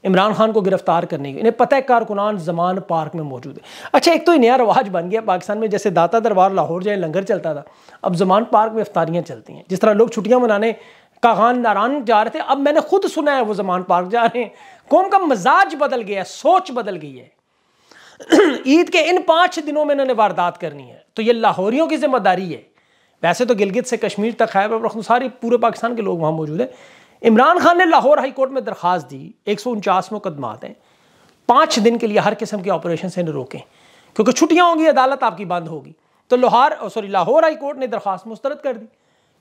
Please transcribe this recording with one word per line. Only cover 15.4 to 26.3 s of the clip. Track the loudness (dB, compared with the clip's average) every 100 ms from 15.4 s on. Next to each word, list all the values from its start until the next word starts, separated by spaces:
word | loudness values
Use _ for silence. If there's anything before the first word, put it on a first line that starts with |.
| 2 4 2
बदल | 0 -2 -2
गया | -6 -8
है, |
सोच | -8 -4 2 2 0
बदल | -8 -8 -10
गई | -14 -18
है। | -20 _ _ _ _ _ _ -20 -20 _
<clears throat> | 0 4 4 0 2
ईद | 2 4
के | 0
इन | 2 0
पाँच | 2 2 2 0
दिनों | -6 -4
में | -2
इन्होंने | -2 -2
वारदात | 0 0 0 -4 -4
करनी | -12 -12
है, | -20 -20 _ -6
तो |
ये | 0
लाहौरियों | 2 2 0 -2 0 0
की | 0
जिम्मेदारी | 0 2 2 0 -4
है। | -12 _ _ _ _ _ _
वैसे | -2 0
तो | 0
गिलगित | 0 0 -2 -4
से | -4
कश्मीर | -4 -4 -6
तक, | -2 0
खैबर | 0 -2 -2
पख्तूनख्वा, | -4 -6
सारी | 0 0 0
पूरे | -8 -2 0
पाकिस्तान | 0 -2 -6 -4
के |
लोग | -4 -2
वहाँ | -2